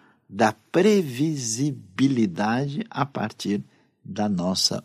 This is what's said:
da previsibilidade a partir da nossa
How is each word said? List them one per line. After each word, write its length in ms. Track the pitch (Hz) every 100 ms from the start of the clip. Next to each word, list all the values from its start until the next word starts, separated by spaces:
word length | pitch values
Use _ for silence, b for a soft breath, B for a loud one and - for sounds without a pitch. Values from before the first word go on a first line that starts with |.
| b b -
da 240 | 98 110
previsibilidade 2250 | - - 165 202 208 151 120 160 147 117 110 147 120 101 - 135 123 104 82 104 120 143 147 220
a 160 | 131 135
partir 580 | - 107 - 98 101 - b b b
da 240 | - 98 104
nossa 560 | 90 90 92 - -